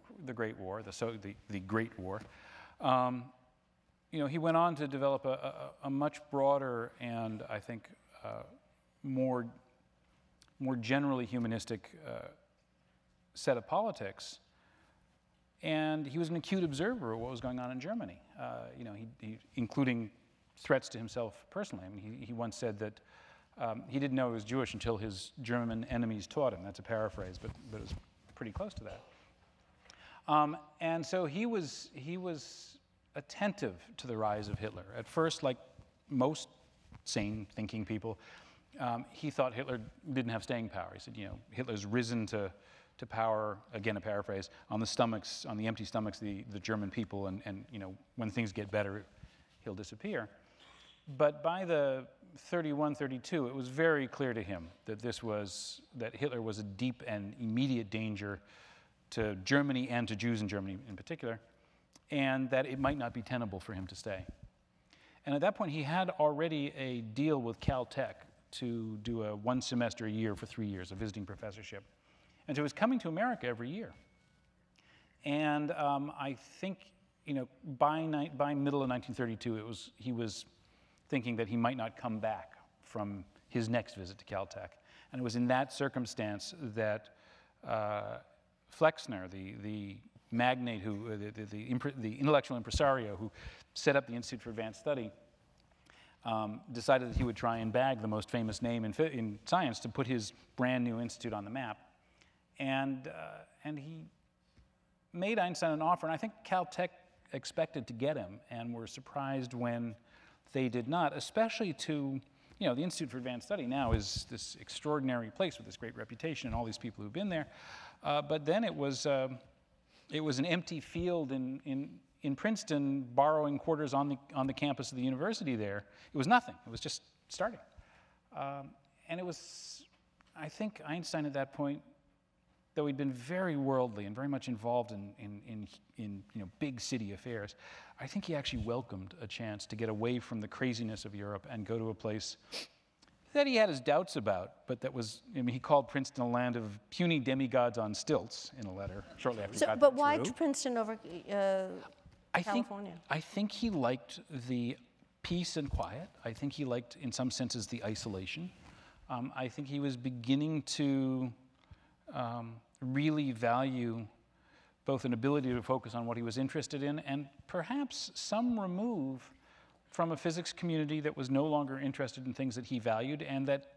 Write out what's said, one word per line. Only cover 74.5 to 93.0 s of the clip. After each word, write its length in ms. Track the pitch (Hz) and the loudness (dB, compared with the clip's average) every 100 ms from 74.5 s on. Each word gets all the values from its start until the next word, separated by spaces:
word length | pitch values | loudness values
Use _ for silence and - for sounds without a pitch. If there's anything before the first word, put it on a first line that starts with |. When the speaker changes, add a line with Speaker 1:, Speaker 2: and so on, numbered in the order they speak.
| _ _ _ - - _ _ 147 | _ _ _ -20 -20 _ _ -2
Speaker 1:
And, 460 | 147 151 147 147 | 2 2 2 0
um, 400 | - 147 139 143 147 | 0 2 2 -2 -6
I 180 | 139 127 - - | -6 -6 -12 -8
think, 320 | 190 185 - _ _ _ - | -6 -6 -12 _ _ _ -4
you 80 | |
know, 140 | 139 127 - 165 127 | -2 -2 -8 -6 4
by 280 | 147 156 160 | 4 4 2
ni-, 260 | 151 135 127 | 0 0 0
by 160 | 143 | 2
middle 280 | 143 139 139 | 2 4 4
of 80 | 131 | 2
nineteen 260 | 123 - 113 | 0 -2 -2
thirty-two, 420 | 120 113 123 110 | -2 0 -2 -2
it 80 | 107 | -4
was, 260 | 110 - - | -10 -12 -8
he 160 | 120 | -4
was 340 | 117 113 - - _ _ _ _ _ - | -2 -2 -4 -12 _ _ _ _ _ -2
thinking 280 | 139 120 113 | 0 0 0
that 100 | 110 | 0
he 80 | 117 | 4
might 220 | 117 131 | 2 2
not 180 | 113 - | -4 -4
come 240 | 123 110 | -4 -2
back 360 | 110 101 - - - _ | -2 -2 -8 -18 -20 _
from 400 | - 113 101 101 87 - - | -10 -4 -4 -4 -10 -20 -4
his 220 | 123 110 | -2 2
next 260 | 117 110 - | 2 0 -8
visit 220 | 90 98 | -10 -12
to 80 | - | -6
Caltech. 440 | 98 98 - 92 - _ - - | -4 -4 -8 -12 -16 _ -20 -12
And 100 | 131 | -4
it 20 | |
was 140 | 123 117 | -2 2
in 100 | 123 | 4
that 240 | 127 139 | 4 4
circumstance 840 | - 139 131 120 - 107 104 - 175 135 107 | 0 0 0 -4 -2 -2 -2 -6 -8 -6 0
that, 340 | 107 107 - - - - _ _ - | 0 0 -4 -20 -20 -20 _ _ -2
uh, 520 | 113 107 104 104 117 - _ _ _ _ | 0 2 -2 -4 -8 -12 _ _ _ _
Flexner, 600 | - 160 - - 104 92 | 6 6 6 -4 -6 -6
the, 260 | 95 95 113 | -8 -10 -8
the 360 | 104 107 101 98 - - - | -6 -6 -6 -10 -16 -20 -4
magnate 500 | 113 123 127 123 110 | 4 4 4 0 -2
who, 260 | 104 101 113 | -2 -4 -4
uh, 80 | 107 | -6
the, 160 | 104 | -6
the, 140 | 107 104 | -8 -8
the 240 | 104 120 | -6 -2
impre-, 320 | 117 143 135 | -2 -2 -2
the 140 | 110 123 | -4 2
intellectual 420 | 139 147 - 123 | 6 6 6 -4
impresario 580 | 110 - 143 135 | -2 4 4 4